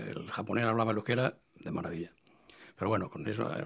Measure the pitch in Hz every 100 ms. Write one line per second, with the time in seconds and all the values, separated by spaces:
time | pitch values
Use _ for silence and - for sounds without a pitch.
0 | - - - - 101 110 117 113 113 107
1 | 110 120 127 - _ - - - 85 82
2 | - - _ - - - - - 92 107
3 | 90 - - 107 117 -